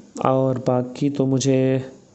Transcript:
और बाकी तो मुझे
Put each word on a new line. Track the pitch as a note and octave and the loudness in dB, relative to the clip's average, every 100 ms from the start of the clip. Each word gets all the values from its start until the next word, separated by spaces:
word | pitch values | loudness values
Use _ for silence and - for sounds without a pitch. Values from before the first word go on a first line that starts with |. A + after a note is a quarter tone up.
| - - - | -14 -2 0
और | C3 C3 B2 | 2 0 0
बाकी | A#2+ B2 B2+ - C#3+ | 0 0 -2 -4 -4
तो | C#3+ C3 | 0 0
मुझे | C3+ C3 C3 C3 C3 C3 - - | 0 2 2 2 0 -4 -16 -20